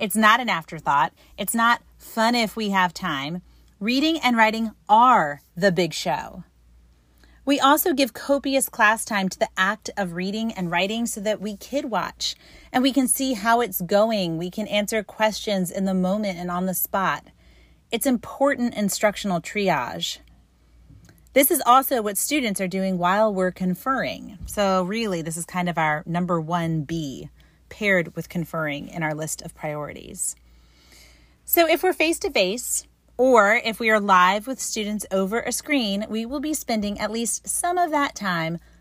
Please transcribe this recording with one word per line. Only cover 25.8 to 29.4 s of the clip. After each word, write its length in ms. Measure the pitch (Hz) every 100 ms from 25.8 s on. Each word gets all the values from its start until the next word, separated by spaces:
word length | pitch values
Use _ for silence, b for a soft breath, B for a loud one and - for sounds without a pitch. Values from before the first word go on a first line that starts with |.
| 156 151
number 360 | - 170 180 170
one 420 | 156 175 165 160
B 460 | 135 165 143 92 151 b b b _
paired 480 | - 208 185 160 165
with 120 | -
conferring 600 | 175 156 165 151 143 -
in 160 | 170
our 100 | 156
list 280 | 151 156 -